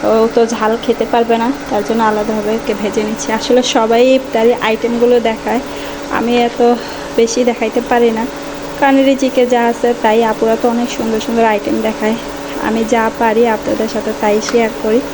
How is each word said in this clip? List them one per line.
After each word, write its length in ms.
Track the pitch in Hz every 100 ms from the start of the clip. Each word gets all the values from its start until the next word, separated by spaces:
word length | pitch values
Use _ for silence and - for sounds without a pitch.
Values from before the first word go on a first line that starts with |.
| 214
ও 20 | 220 226
তো 80 | 240 226
ঝাল 180 | 220 214 226
খেতে 200 | - 226 -
পারবে 240 | 233 233 226
না, 60 | 233 277 -
তার 120 | 214 202
জন্য 120 | 226 220
আলাদাভাবে 420 | 214 214 214 208 226
ওকে 160 | - 208
ভেজে 200 | 208 208 214
নিচ্ছি। 200 | 220 - 220
আসলে 220 | - 247 247
সবাই 280 | 247 220 233 254 262
ইফতারি 340 | 262 226 226 240 220
আইটেমগুলো 480 | 220 233 240 240 247 226
দেখায়, 320 | 220 - 226 - - - - - -
আমি 140 | 233 240 240
এত 120 | - 240 240 - - - -
বেশি 220 | 226 - 240
দেখাইতে 300 | 226 220 240 240
পারি 200 | 240 240 220
না, 60 | 240 - - - - -
কারণ 180 | 277 269 269
রিজিকে 360 | 269 262 254 247
যা 100 | 240 233
আছে 180 | 233 240 240
তাই। 160 | 226 220 226
আপুরা 220 | 214 226 226
তো 40 | 240
অনেক 140 | 233 240 -
সুন্দর 240 | 226 220 -
সুন্দর 180 | 233 226
আইটেম 240 | 208 208 226 220
দেখায়, 280 | 214 214 233 - - - - 214
আমি 140 | 220 226
যা 120 | 233 220 220
পারি 220 | 233 214 240 220
আপনাদের 320 | - 214 220
সাথে 180 | 220 220 214
তাই 160 | 214 208 -
শেয়ার 220 | 233 226 -
করি। 180 | 220 226 -